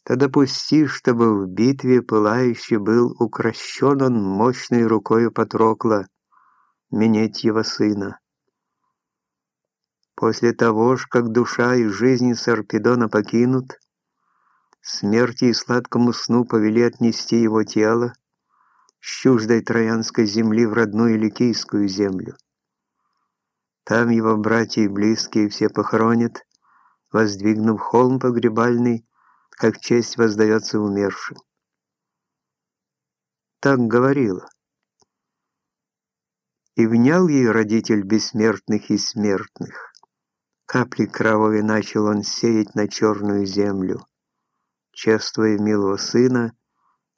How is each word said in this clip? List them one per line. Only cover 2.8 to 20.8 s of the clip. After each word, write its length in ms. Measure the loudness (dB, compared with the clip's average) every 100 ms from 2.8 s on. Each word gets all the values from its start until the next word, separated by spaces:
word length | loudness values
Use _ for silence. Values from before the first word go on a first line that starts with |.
| 2 2 2 -2
укращен 840 | -4 -2 -4 -6 -12 -2 0 2
он 200 | 0 0
мощной 640 | 0 0 0 -2 -2 0 2
рукою 460 | 0 2 0 0
Патрокла, 760 | -2 -2 0 0 0 -2 -2 -4 _ _ _ _ _ _ _ _
Менетьева 760 | 0 2 2 0 -2 -2 -2
сына. 560 | -2 -2 -2 -2 -6 -12 _ _ _ _ _ _ _ _ _ _ _ _ _ _ _ _ _ _ _ -4
После 380 | -2 0 0
того 440 | 2 2 2 2 0
ж, 100 | -2
как 240 | -2 0
душа 440 | 0 0 0 0 2
и 120 | 0
жизнь 460 | 0 2 2 0 0
Сарпедона 760 | 0 -2 -2 0 2 2 0
покинут, 720 | -2 0 2 2 0 -4 -14 _ _ _ _ _ _ _ _ _ _
смерти 640 | -14 -6 -2 0 0 0 0
и 80 |
сладкому 600 | 0 -2 -4 -2 0 0
сну 320 | 0 -2 0 0
повели 360 | 0 2 2
отнести 560 | 0 0 -2 -2 -2 0
его 260 | 2 0
тело 500 | -2 0 2 0 -2 -8 _ _ _ _ _ _ _ _
с 80 | -16
чуждой 540 | -2 2 2 2 0
троянской 640 | 0 0 0 -2 -2 -2 0
земли 400 | 0 0 2 2
в 80 |
родную 440 | 0